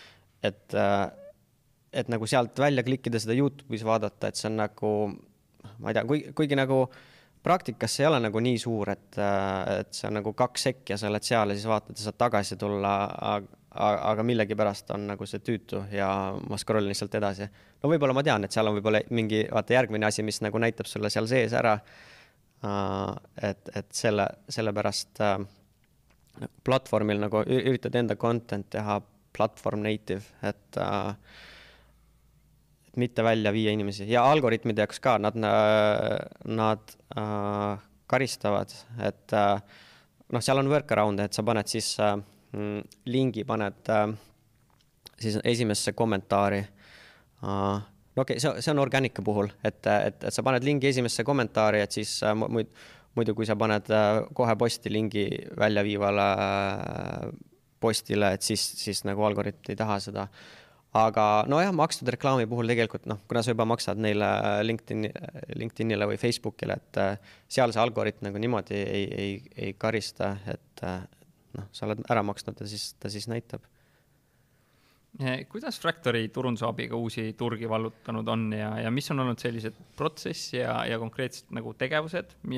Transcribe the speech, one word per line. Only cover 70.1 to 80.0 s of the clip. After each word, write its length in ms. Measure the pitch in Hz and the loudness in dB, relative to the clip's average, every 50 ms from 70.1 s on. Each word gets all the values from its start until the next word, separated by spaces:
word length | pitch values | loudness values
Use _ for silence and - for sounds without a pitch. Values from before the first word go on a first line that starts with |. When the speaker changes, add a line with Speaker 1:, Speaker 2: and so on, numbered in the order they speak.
| - - 98 98 98 98 101 101 | -6 -4 -4 -4 -4 -6 -8 -10
Speaker 1:
et, 340 | - - _ _ - - - | -10 -10 _ _ -14 -10 -8
äh, 220 | 92 92 92 98 - _ _ _ _ _ _ _ _ - | -6 -6 -6 -10 -14 _ _ _ _ _ _ _ _ -14
noh, 140 | - 101 - | -14 -14 -14
sa 160 | - - 107 | -12 -8 -6
oled 140 | 107 107 107 107 - | -6 -6 -4 -2 0
ära 120 | 123 110 101 | 0 0 0
maksnud 340 | 104 98 - - 113 - - | -2 -4 -6 -8 -12 -12 -12
ja 80 | 104 | -12
siis, 220 | 101 101 104 - - - - | -10 -10 -10 -10 -10 -12 -12
ta 120 | - 98 101 | -12 -10 -10
siis 160 | 104 107 117 | -8 -8 -6
näitab. 320 | 113 120 - - - 113 - _ _ _ _ _ _ _ _ _ _ _ _ _ _ _ _ _ _ _ _ _ _ _ _ _ _ _ _ _ - - 135 | -6 -6 -8 -10 -12 -14 -14 _ _ _ _ _ _ _ _ _ _ _ _ _ _ _ _ _ _ _ _ _ _ _ _ _ _ _ _ _ -10 -6 -4
Speaker 2:
Eh, 220 | 127 127 135 143 | -2 -2 -4 -6
kuidas 320 | - - 220 285 311 220 - | -10 -12 -10 -8 -8 -8 -4
Fractory 460 | - 165 - - - 127 117 117 110 107 - | -4 -4 -4 -2 0 0 0 0 0 -2 -2
turundusabiga 640 | 127 131 127 120 107 113 117 107 117 117 117 117 117 | -2 -2 -2 -2 -2 -2 -4 -4 -4 -6 -6 -4 -4
uusi 300 | 117 110 - 120 110 110 107 - | -4 -4 -4 -6 -6 -6 -6 -4
turgi 300 | 120 117 117 107 117 110 | -4 -4 -4 -4 -4 -2
vallutanud 580 | 110 113 113 113 - _ - - 113 113 110 | -2 -2 -2 -4 -8 _ -10 -8 -6 -4 -2
on 160 | 113 113 113 113 107 107 | -2 -2 -2 -2 -2 -2
ja, 200 | 107 107 107 107 113 113 | -4 -4 -4 -4 -4 -4
ja 80 | 113 | -2
mis 160 | 120 143 - - 156 | -2 -2 -2 -2 -2
on 80 | 135 131 | -2 -2
olnud 160 | 123 117 - | -2 -2 -4
sellised 400 | - 123 117 113 107 110 104 - - - - | -4 -6 -6 -6 -8 -8 -10 -12 -20 -14 -6
protsess 560 | - | -4